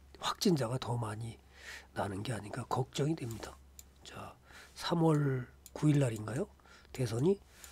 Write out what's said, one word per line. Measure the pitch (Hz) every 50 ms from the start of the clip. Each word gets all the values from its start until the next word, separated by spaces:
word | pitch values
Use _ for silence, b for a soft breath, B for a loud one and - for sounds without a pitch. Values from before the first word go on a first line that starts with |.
| - - - -
확진자가 | - - - - - 208 170 131 117 110 127 127
더 | - 117 120
많이 | 117 113 104 107 110 117 113 - - B B B B B B B B B B -
나는 | - - 98 95 98 104
게 | 131 113
아닌가 | 101 104 101 - 120 117
걱정이 | - - 127 127 - - - 139 151 165
됩니다. | - 123 117 110 101 - - - - - - - - - - - - -
자, | - - 98 - - - B B B B B B B B
삼월 | - - - 170 165 160 160 151 147 147 135 131 127 123 - - - - - -
구 | - 151 151
일 | 143 147
날인가요? | 135 120 113 107 107 107 117 151 214 - - B B B B B B -
대선이. | - - 127 110 113 120 143 185 202 - B B B B B B